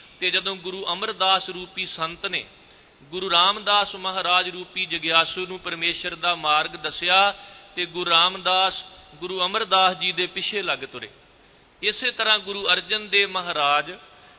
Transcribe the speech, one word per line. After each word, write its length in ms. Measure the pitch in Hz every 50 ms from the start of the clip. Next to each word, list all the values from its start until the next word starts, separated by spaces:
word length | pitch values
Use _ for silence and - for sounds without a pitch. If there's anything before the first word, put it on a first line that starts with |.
| - - - -
ਤੇ 100 | 180 185
ਜਦੋਂ 260 | 170 190 180 196 196
ਗੁਰੂ 300 | 185 170 185 180 196 190 170 170
ਅਮਰਦਾਸ 580 | 185 202 226 214 175 185 190 190 185 180 -
ਰੂਪੀ 360 | 180 180 180 170 - 185 190
ਸੰਤ 400 | 165 - - 160 165 170 170 -
ਨੇ 180 | 196 180 156 110 - - - - - - - - - _ _ 139
ਗੁਰੂ 280 | 139 160 185 185 190
ਰਾਮਦਾਸ 640 | 175 170 175 190 208 214 208 202 208 208 202 196 -
ਮਹਾਰਾਜ 540 | 196 185 190 185 190 180 170 180 180 185 175
ਰੂਪੀ 380 | 175 180 180 - - 190 185
ਜਗਿਆਸੂ 600 | 165 160 170 156 160 160 165 165 160 - 185 185
ਨੂੰ 120 | 175 185 185
ਪਰਮੇਸ਼ਰ 560 | - 180 170 165 170 170 165 - - 180 170
ਦਾ 200 | 160 165 175 175
ਮਾਰਗ 360 | 165 156 151 151 151 160 160
ਦੱਸਿਆ 640 | 165 170 156 156 147 - 170 175 180 190 196 202 196 - - - - - - - -
ਤੇ 100 | 175 180
ਗੁਰੂ 240 | 165 160 180 175 170
ਰਾਮਦਾਸ 760 | 170 165 170 180 190 190 175 185 185 185 190 190 185 - - - - - - - -
ਗੁਰੂ 300 | 147 165 180 185 185 180
ਅਮਰਦਾਸ 520 | 180 196 220 220 190 185 190 190 185 185
ਜੀ 160 | 165 170 185 180
ਦੇ 140 | 165 180
ਪਿੱਛੇ 360 | 175 - 190 190 - 220 202 190
ਲੱਗ 160 | 170 143 131
ਤੁਰੇ। 300 | 131 - - 123 113 104 - - - _ _ _ - - - _ _ _ _ _ 180
ਇਸੇ 280 | 202 214 - 262 247
ਤਰ੍ਹਾਂ 280 | 240 - 220 214 214 208
ਗੁਰੂ 280 | 196 190 202 202 196
ਅਰਜਨ 420 | 185 180 180 175 170 208 214 214 202
ਦੇਵ 220 | 185 202 202 190
ਮਹਾਰਾਜ 640 | 185 185 175 175 170 151 147 143 143 147 147 151 180 - - - - - - - -